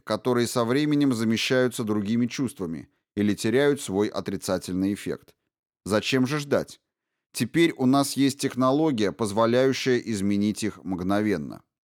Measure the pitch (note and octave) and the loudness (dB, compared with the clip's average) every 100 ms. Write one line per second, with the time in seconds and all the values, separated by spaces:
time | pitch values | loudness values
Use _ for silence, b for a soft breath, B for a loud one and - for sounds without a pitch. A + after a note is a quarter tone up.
0 | - G#2+ B2+ A#2+ A#2 B2 A2+ C3+ D3+ D3 | -4 -2 2 2 2 0 2 2 2 2
1 | C#3+ A2+ A2+ A2+ - C3 B2+ - A2 G#2+ | 2 2 0 0 2 2 2 -2 -2 -2
2 | G2+ A#2 A#2+ - B2+ - F2 D#2+ B1+ _ | 0 0 -2 -2 -6 -6 -8 -8 -14 _
3 | _ G#2 G#2 G2 A2+ A#2+ C#3+ C#3 - F#2+ | _ -2 0 0 0 2 2 0 -2 0
4 | G#2 - G2+ G2 - F#2 - F#2 F#2+ G2+ | 0 -2 -6 -6 -4 -4 -2 -2 -2 -2
5 | - D2+ _ _ _ _ _ _ F2+ G#2 | -6 -8 _ _ _ _ _ _ -2 -2
6 | - C3 B2+ D3+ C#3+ A2+ D#2 - _ _ | 2 0 0 -2 0 -2 -2 -12 _ _
7 | _ _ _ - A#2 D#3+ E3+ C#3+ B2+ C#3 | _ _ _ -6 -2 2 2 4 2 4
8 | C#3 C3 C#3 C3 C3+ A#2+ C3 C#3+ D#3+ A#2+ | 2 0 0 0 -4 0 2 2 2 2
9 | G2 - G#2+ G2+ A2+ A#2+ C3+ B2+ C3+ B2 | 0 0 -2 2 2 4 2 2 0 0
10 | G#2+ G#2+ G2+ G2+ G#2 - G#2+ F2+ D#2+ F2+ | -2 -4 -2 0 0 -2 -6 -6 -6 -4
11 | F#2 G#2 G#2+ F2+ C2+ G1+ _ _ | 0 0 0 -2 -4 -14 _ _